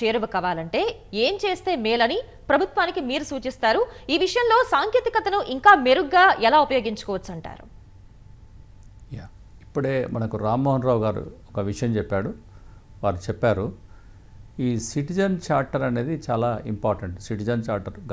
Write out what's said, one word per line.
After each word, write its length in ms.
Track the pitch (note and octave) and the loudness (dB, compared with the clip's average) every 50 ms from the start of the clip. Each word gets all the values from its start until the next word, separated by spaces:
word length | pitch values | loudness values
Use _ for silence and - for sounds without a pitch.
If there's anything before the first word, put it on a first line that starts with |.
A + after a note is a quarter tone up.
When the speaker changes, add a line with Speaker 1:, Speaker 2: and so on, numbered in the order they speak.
| A#3 | -2
Speaker 1:
చేరువ 220 | G#3+ A3+ A#3+ G#3 | 0 0 0 -2
కావాలంటే 760 | - - F#3 E3+ F3+ F3 D#3+ E3 E3 - B3+ F#4+ A#4 - - - - - | -2 -4 -2 -2 -2 -2 -4 -6 -4 -2 -2 -2 -2 -4 -8 -14 -10 -4
ఏం 220 | G#3 A#3 D4 G4+ | 0 0 0 0
చేస్తే 400 | G4 - G4 F#4 F4+ - F#4+ F4 | 0 -2 -2 -2 -2 -2 -2 -2
మేలని 460 | C4+ A3 A3 A#3 A#3+ A#3 A#3 D#4+ A4+ C#5+ - - - - - | -2 0 0 2 2 2 2 0 -2 -6 -8 -14 -14 -2 2
ప్రభుత్వానికి 520 | C#4+ C#4 F#4 F#4+ - G#4 F4+ E4+ F4 F#4 | 2 2 2 0 0 -2 -2 -2 -2 -4
మీరు 220 | C#4+ A#3+ C4 C#4+ D4 | -4 -2 -4 -4 -4
సూచిస్తారు? 640 | - C#4+ C4 - C4 B3 - - A3 A3+ F#4+ A#4+ - - - - - | -4 -8 -6 -6 -6 -8 -2 0 2 2 2 0 -2 -4 -14 -6 -2
ఈ 80 | C#4 E4+ | 0 0
విషయంలో 460 | F#4 F#4 - B4 A#4+ A#4 A4+ A#4+ B4 - | 2 2 2 2 2 4 6 4 4 4
సాంకేతికతను 720 | - C#4 D#4 G#4+ G#4+ B4+ A#4+ A#4 - A4+ - G4+ F#4+ G4+ | 2 2 2 2 0 0 0 2 -2 0 0 0 -2 -2
ఇంకా 340 | - - B3+ C4+ - G4+ G4+ | -2 -2 -4 4 8 8 8
మెరుగ్గా 600 | D#4 B3 B3+ C4 F#4 F4 C#4 - F4 F#4 G4 - - | 8 8 4 4 4 4 2 6 6 8 8 6 6
ఎలా 180 | G#3+ A3+ C#4 D#4 | 4 6 6 6
ఉపయోగించుకోవచ్చు 720 | C#4+ - C4+ B3+ G#3 A3+ G#3+ - - - G3 F3+ - - F3+ | 4 4 2 0 0 0 -6 -6 -6 -6 -6 -6 -6 -8 -12
అంటారు? 340 | E3 D#3+ - - - - - - - - - - - - - - - - - - - - - - - - - - - - - - - - - - | -12 -12 -14 -14 -16 -18 -20 -20 -20 -20 -20 -20 -20 -20 -20 -20 -20 -20 -20 -20 -20 -20 -20 -20 -20 -20 -20 -20 -20 -20 -20 -20 -20 -18 -16 -14
Speaker 2:
యా, 80 | - - - - - - - - - | -14 -14 -16 -20 -20 -20 -20 -20 -20
ఇప్పుడే 460 | - - - D3 C3 C3+ C3+ C3 B2 - | -20 -8 -6 -4 -2 0 0 0 -2 -2
మనకు 260 | - A#2+ A2+ A2+ A2+ G#2 | -4 -4 -4 -4 -4 -2
రామ్మోహన్ 460 | G#2 G#2+ A2+ B2 C3+ C#3 C3+ C3 B2 | 0 0 0 2 2 2 2 2 2
రావు 200 | C3 B2 A2+ G#2+ | 2 2 2 2
గారు 280 | G#2+ G2 - C#2 - - - - - - | 0 -2 -2 -6 -10 -14 -18 -20 -10 -6
ఒక 60 | G#2+ | -4
విషయం 360 | G2+ G2+ G#2 - B2 A#2 A2+ | -4 -4 -4 -4 -2 -2 0
చెప్పాడు. 520 | G#2+ G2+ - G2+ F#2+ G2+ C#3 A3 - - - - - - - - - - - - - - | -2 -2 -2 -2 -2 -2 -4 -8 -10 -16 -20 -20 -20 -20 -20 -20 -20 -20 -20 -14 -4 -2
వారు 120 | G2+ F#2+ | -2 -2
చెప్పారు, 580 | F2+ - - G#2+ - - A#2 G#2 F#2 G2+ D3 - - - - - - - - - - - - - - - - - - | -2 -4 -6 -6 0 0 0 2 2 -2 -6 -6 -10 -18 -20 -20 -20 -20 -20 -20 -20 -20 -20 -20 -20 -20 -18 -8 -4
ఈ 200 | C3 B2 A#2+ A2 | -2 -2 -2 -2
సిటిజన్ 580 | A2+ - - C#3+ C#3+ D3 F3 F#3+ G3 G3 F#3+ E3+ - - | -4 -4 -4 -4 -4 -4 -2 -2 0 0 0 -2 -2 0
చార్టర్ 300 | D#3 C#3 C3+ - - C#3 | 0 0 0 0 -2 -2
అనేది 400 | C3+ C3 A#2+ A#2 A#2+ D3 E3 C#3 - - | -2 0 -2 -2 -2 -4 -4 -6 -4 -2
చాలా 300 | A#2+ A2 A#2 A#2+ A#2 G#2+ - | -2 0 0 0 -2 -2 -4
ఇంపార్టెంట్. 560 | A#2 G#2+ G2+ - A2 G2+ - G2+ F#2 F2+ F#2 | -6 -6 -4 0 -2 -2 -2 -4 -10 -10 -10
సిటిజన్ 420 | - - A2+ G#2 G#2+ A2 A#2+ A#2+ A2+ A#2 | -8 -8 -6 -6 -2 -2 -2 -2 -2 -2
చార్టర్ 240 | A2 G2+ F#2+ G2+ F#2 G#2 F#2+ - | -4 -4 -4 -8 -12 -12 -10 -6